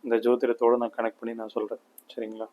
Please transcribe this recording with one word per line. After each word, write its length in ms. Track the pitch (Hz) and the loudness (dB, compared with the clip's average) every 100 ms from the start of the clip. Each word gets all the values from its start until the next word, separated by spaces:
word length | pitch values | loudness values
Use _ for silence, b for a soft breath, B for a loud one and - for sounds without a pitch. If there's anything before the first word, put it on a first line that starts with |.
இந்த 120 | 120 113 | 2 2
ஜோதிடத்தோட 580 | 117 123 123 117 117 120 | 4 2 2 2 4 4
நான் 180 | 117 | 0
கனெக்ட் 240 | - 113 - | -4 -6 -6
பண்ணி 120 | 113 | -10
நான் 180 | 117 110 | -10 -8
சொல்றேன். 260 | 117 107 110 _ - _ | -6 -6 -8 _ -20 _
சரிங்களா? 380 | - 110 110 113 | -12 -10 -10 -14